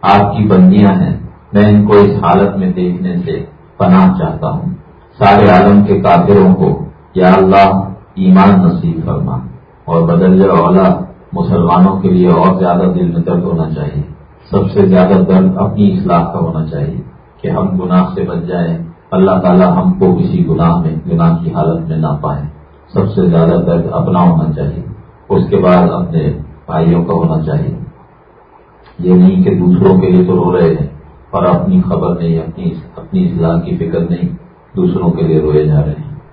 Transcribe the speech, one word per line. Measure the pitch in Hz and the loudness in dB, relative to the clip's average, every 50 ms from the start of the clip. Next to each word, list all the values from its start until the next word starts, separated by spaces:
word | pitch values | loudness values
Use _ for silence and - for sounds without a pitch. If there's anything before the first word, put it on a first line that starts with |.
| - | 2
آپ | 98 101 104 104 104 - | 2 2 2 2 0 -2
کی | 110 104 | -2 0
بندیاں | - - 185 - 185 98 104 104 98 - 180 | 0 4 4 6 6 6 6 4 2 2 0
ہیں، | - - - - - - - - _ _ - | 0 -2 -4 -6 -8 -14 -18 -20 _ _ 0
میں | 101 104 | 2 2
ان | 107 104 104 101 | 4 4 4 4
کو | 104 104 | 4 4
اس | 101 101 95 90 - 85 | 4 4 4 2 -2 -2
حالت | 87 90 95 101 95 - | 0 0 2 0 0 -2
میں | 98 95 92 87 | -4 -4 -4 -2
دیکھنے | 90 90 90 87 87 92 90 90 | -2 -4 -4 -4 -4 -6 -6 -4
سے | 87 90 82 78 80 76 - - - - - _ | -4 -6 -6 -6 -8 -10 -12 -16 -20 -20 -20 _
پناہ | _ 90 90 92 95 - 180 - - | _ 0 2 4 4 4 2 2 0
چاہتا | - 160 151 - - - | -4 -6 -6 -6 -6 -6
ہوں۔ | - - - - - - - - - - _ _ _ - | -6 -6 -6 -8 -8 -10 -14 -20 -20 -20 _ _ _ 0
سارے | 107 98 101 101 98 - | 2 4 4 4 4 4
عالم | 90 92 - 101 104 101 101 | 4 4 4 4 4 4 4
کے | - 95 85 | 4 0 0
کافروں | - 90 87 87 - 101 101 98 92 90 92 | 2 2 2 2 4 4 4 4 6 4 4
کو | - - - - - - - - - - _ _ | 2 2 -2 -2 -4 -8 -14 -16 -20 -20 _ _
یا | 92 92 92 92 | 0 2 4 4
اللہ | 95 95 95 98 98 98 98 98 95 95 - - - - _ _ | 4 4 4 4 4 4 4 2 0 -4 -4 -10 -14 -18 _ _
ایمان | 95 95 92 92 95 98 101 101 92 90 | -2 2 4 6 6 6 6 4 4 4
نصیب | 85 80 - - 82 82 80 80 | 2 0 0 -2 -4 -4 -4 -4
فرما، | - 73 73 71 64 64 64 - - - - - _ _ _ _ | -6 -4 -4 -4 -4 -6 -6 -8 -10 -16 -20 -20 _ _ _ _
اور | - 85 82 82 | -4 -2 0 0
بدل | 82 85 85 92 92 92 92 95 - | 2 2 2 4 4 4 4 4 2
اولا | 87 85 82 - 90 95 92 92 - - - - - - - - - | 2 0 0 2 2 2 2 0 -2 -4 -6 -12 -14 -20 -18 -12 -8
مسلمانوں | 90 - - - 87 85 85 87 92 92 98 98 95 | -6 -4 -2 0 0 0 0 2 4 2 2 2 0
کے | 92 98 | -2 0
لیے | 92 90 90 90 | 0 2 2 2
اور | 85 82 87 92 92 90 | 2 2 2 0 0 0
زیادہ | 95 90 87 90 92 90 87 | 0 0 0 0 0 0 0
دل | 87 90 | -2 -2
میں | 85 85 85 82 | -2 -2 -4 -4
درد | 85 92 87 - | -2 -2 -2 -2
ہونا | - 85 80 80 - 156 | -2 -4 -4 -4 -4 -6
چاہیے۔ | 73 73 71 - 73 - - - - - - - _ _ - | -6 -8 -6 -6 -8 -10 -10 -12 -20 -20 -20 -20 _ _ -4
سب | - - 101 - | -2 -2 -2 -2
سے | - 101 98 | 0 2 2
زیادہ | 92 92 92 90 90 98 92 90 - | 4 4 2 2 2 2 2 2 2
درد | 92 92 92 92 - | 2 2 2 2 0
اپنی | - - - - 104 101 98 90 - | 0 -4 -4 -2 0 0 2 2 0
اصلاح | - 90 87 85 85 | -2 0 0 0 -2
کا | 82 85 90 | -2 -4 -6
ہونا | 85 80 80 80 80 | -6 -4 -4 -6 -6
چاہیے | 78 73 71 73 - - - - - - - _ _ _ _ - | -6 -6 -6 -6 -6 -6 -10 -12 -14 -20 -20 _ _ _ _ -8
کہ | 202 | -6
ہم | 90 - 95 95 92 92 | -4 -2 -2 -2 -2 -4
گناہ | 90 90 87 90 90 - - | -4 0 0 0 0 0 -4
سے | 101 90 | -6 -6
بچ | 87 87 85 80 | -6 -6 -8 -8
جائیں، | 87 90 90 85 82 82 - - - - _ _ _ | -6 -6 -4 -4 -4 -4 -6 -8 -12 -16 _ _ _
اللہ | - 92 95 95 92 92 90 | -2 0 0 2 0 0 0
تعالیٰ | 92 90 92 - - - | 2 2 2 2 2 2
ہم | 87 - - - | 2 0 0 0
کو | - 95 - - | 0 0 0 0
کسی | - - - - - 85 160 | 0 -2 -2 0 -2 -2 -2
گناہ | 160 165 170 170 - | 0 0 0 0 0
میں، | - 80 - 160 - - - 165 | 0 -2 -4 -6 -6 -6 -4 -2
گناہ | - 82 - - - - | 0 0 0 0 0 -4
کی | 160 - | -6 -6
حالت | - - 82 82 82 - 80 | -4 -4 -2 -4 -4 -6 -6
میں | 78 | -6
نہ | 80 78 78 73 71 | -4 -4 -4 -4 -6
پائے۔ | - 76 71 71 - - - - - - _ - _ _ - | -6 -6 -6 -6 -8 -10 -12 -14 -20 -20 _ -20 _ _ -4
سب | - - - - | -4 -2 -2 0
سے | - 92 | 0 0
زیادہ | 87 82 82 82 85 87 87 - | 2 2 2 2 2 0 0 0
درد | 85 85 85 - - - | 0 -2 -2 -4 -4 -4
اپنا | 82 - - 92 90 90 87 | -4 -4 -2 0 2 2 2
ہونا | 82 80 78 78 76 | 2 2 0 -2 -4
چاہیے، | 71 71 73 71 - - - - - - - - _ _ _ | -4 -6 -6 -6 -8 -12 -14 -16 -18 -20 -20 -20 _ _ _
اس | 98 92 - - | -2 -2 -2 0
کے | - | -2
بعد | 98 90 90 90 90 90 87 | 0 2 2 2 2 2 0
اپنے | 82 90 90 - - 82 76 71 69 - - - - - _ | -2 -4 -6 -4 -4 -2 -2 -2 -4 -6 -12 -16 -18 -20 _
بھائیوں | - 85 87 82 85 87 87 85 | -8 -4 -2 0 0 0 0 -2
کا | 82 - | -2 -2
ہونا | 82 82 80 80 80 80 | -2 -2 -2 -2 -2 -4
چاہیے۔ | 80 76 73 - - - - - - - - - _ _ _ _ _ _ _ _ _ _ - _ _ _ _ _ - - - | -4 -4 -4 -4 -4 -8 -10 -12 -16 -18 -20 -20 _ _ _ _ _ _ _ _ _ _ -20 _ _ _ _ _ -20 -16 -8
یہ | 170 180 180 | -2 2 4
نہیں | 90 - 190 190 185 - | 6 6 4 4 4 2
کہ | - - | 2 2
دوسروں | 87 90 90 90 90 95 95 92 92 | 0 2 2 2 2 4 2 2 2
کے | - 92 | 2 2
لیے | 90 92 90 | 2 2 2
تو | 90 92 | 2 0
رو | 90 85 85 90 | 0 0 0 0
رہے | 90 87 82 | 2 2 0
ہیں | 78 - 73 - - - - - - - - _ | 0 -2 -4 -8 -10 -16 -20 -20 -20 -20 -20 _
اور | - - - | -4 -2 0
اپنی | - - 175 - 196 185 185 180 - | 0 0 0 0 0 0 0 0 0
خبر | - - - 170 175 170 | -2 -4 -2 -4 -4 -4
نہیں، | 85 82 82 80 | -2 -2 -2 -2
اپنی، | - - - - 92 87 78 - - - - | -4 -8 -12 -8 -6 -6 -6 -8 -14 -16 -18
اپنی | - - - - 185 180 170 | -20 -16 -6 -2 -2 -2 -2
اصلاح | - 165 165 165 - - | -2 -2 -2 -2 -2 -2
کی | - - - | -4 -4 -6
فکر | - 165 165 170 - | -4 -4 -4 -4 -4
نہیں، | - - 85 - - - - - - - _ _ _ _ _ | -4 -4 -4 -4 -4 -6 -6 -8 -16 -20 _ _ _ _ _
دوسروں | 95 90 90 - 95 90 82 | -2 -2 -2 -2 -2 -2 -2
کے | 80 78 80 | -2 -2 -2
لیے | 80 80 78 | 0 0 0
روئے | 76 76 76 76 76 | 0 0 0 0 0
جا | 76 73 73 | 2 0 0
رہے | 73 76 73 | 0 -2 -4
ہیں۔ | - - - - - - - | -8 -10 -14 -16 -18 -20 -20